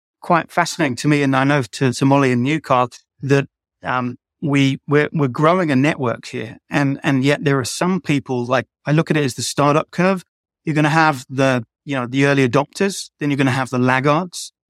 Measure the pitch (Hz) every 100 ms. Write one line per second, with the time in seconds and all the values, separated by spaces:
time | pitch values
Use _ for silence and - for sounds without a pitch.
0 | _ _ - 170 - - 170 - 151 120
1 | 147 147 139 135 135 147 123 - 135 117
2 | 135 139 135 123 127 156 - 127 123 -
3 | _ _ 143 139 135 _ _ _ - 127
4 | 123 123 _ _ 156 139 135 135 - 143
5 | 147 160 143 120 151 180 165 131 143 165
6 | 123 113 - 123 113 - - - 139 139
7 | - 135 135 147 156 139 120 - 175 190
8 | - 147 - 127 120 131 113 _ - 151
9 | 156 156 143 - 117 - 143 147 - -
10 | 180 190 - _ _ _ - 151 151 160
11 | 156 139 - 131 135 127 113 _ - 139
12 | 120 135 143 139 131 139 143 - 196 190
13 | - - 147 139 135 135 127 127 123 131
14 | 139 151 180 - - _ _